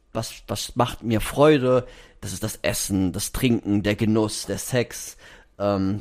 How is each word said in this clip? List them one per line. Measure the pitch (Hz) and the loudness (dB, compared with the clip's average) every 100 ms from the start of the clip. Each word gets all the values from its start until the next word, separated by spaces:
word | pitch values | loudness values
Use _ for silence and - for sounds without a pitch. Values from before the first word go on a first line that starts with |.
| _ | _
was, | 113 113 - - | -8 -6 -12 -8
was | 107 - 127 | -8 -6 -2
macht | 120 - | -2 -2
mir | 117 113 | 0 0
Freude? | - - 151 147 127 127 120 - - - | 0 4 6 6 4 2 0 -16 -20 -14
Das | - | -10
ist | 90 | -6
das | 110 - | -6 -4
Essen, | - 101 - 95 92 | -4 -2 -2 0 0
das | 98 - | -2 -6
Trinken, | - 131 117 98 101 | -2 0 2 2 0
der | 101 104 | 0 0
Genuss, | 107 110 110 - - | 2 2 0 -4 -6
der | 98 | -8
Sex. | - 127 117 - - - - - _ - | -2 -2 -2 -8 -14 -16 -20 -20 _ -4
Ähm, | 101 101 95 104 | 0 2 0 -2